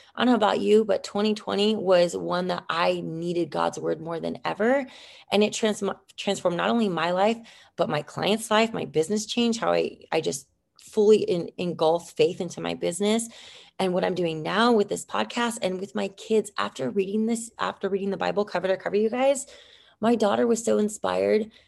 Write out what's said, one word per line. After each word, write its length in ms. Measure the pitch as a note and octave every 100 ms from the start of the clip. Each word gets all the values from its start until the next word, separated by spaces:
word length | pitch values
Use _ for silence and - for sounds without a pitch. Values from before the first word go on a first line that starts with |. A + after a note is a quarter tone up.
| -
I 60 | -
don't 100 | A#3+
know 60 | A3+
about 240 | G3+ F#3+
you, 240 | G3+ G#3+
but 180 | G#3+ F#3
twenty 320 | - G3+ G#3+
twenty 400 | G#3 - G3 G#3
was 420 | G#3+ F#3 F3+ F3 F#3+
one 320 | E3+ F3 F3+
that 160 | F3 -
I 340 | E3 F3+ F3+
needed 460 | E3+ D#3+ F3 F3 D#3+
God's 280 | E3+ E3+ E3
word 240 | D#3+ E3
more 180 | E3 E3
than 180 | E3 E3
ever. 420 | E3 F3+ A3+ C#4 B3+ - - - -
And 100 | G3
it 120 | G#3
trans-, 280 | - G#3+ F#3+ G3 - _ -
transformed 420 | G#3 G3 F3+ F3
not 100 | F#3+
only 220 | A#3 G#3
my 200 | E3 E3
life, 260 | F3+ G#3 A#3 - - - -
but 120 | E3+
my 140 | D3
client's 480 | - - E3 A3 -
life, 240 | G#3+ A3+
my 100 | F3
business 400 | D3 D3+ D#3+ G#3+
changed, 360 | G#3+ A#3+ A#3 A3+
how 120 | F3
I, 260 | E3+ D#3+ - -
I 80 | D#3+
just 260 | E3+ - - _ _ _
fully 400 | - A3 G#3 G#3+
in-, 320 | - F3 - -
engulfed 580 | F3 D#3+ D#3+ E3+ - -
faith 240 | D#3+ F3+
into 180 | F3 -
my 140 | E3+
business 540 | E3 F3 F3 G#3 A3+ A#3 - - - - -
and 160 | F#3+
what 100 | F#3
I'm 100 | F#3
doing 280 | F3+ E3+ D#3+
now 300 | E3 F#3+ A#3+
with 160 | A3+ G3+
this 160 | F3 -
podcast 520 | G3 A3 B3 A#3+ A#3
and 180 | F#3 F#3
with 140 | G3
my 140 | G#3 G3
kids. 440 | - - A3 G#3 -
After 320 | G3+ - B3+
reading 340 | G3+ F#3+ G#3+
this, 260 | A3 A#3 A#3 -
after 300 | G3 - G3
reading 220 | G3 G3
the 80 | F#3
Bible 260 | F3+ F3+
cover 240 | G#3 F3+ F#3
to 80 | F#3
cover, 200 | F3 G3+
you 120 | A3
guys, 380 | B3 C4+ C4+ - - - - _ -
my 160 | A3 A3+
daughter 300 | G3+ A3+ A#3+
was 160 | A3+
so 140 | A3+ G#3+
inspired 720 | G#3 - F#3+ F#3 G3 G#3+ A3 -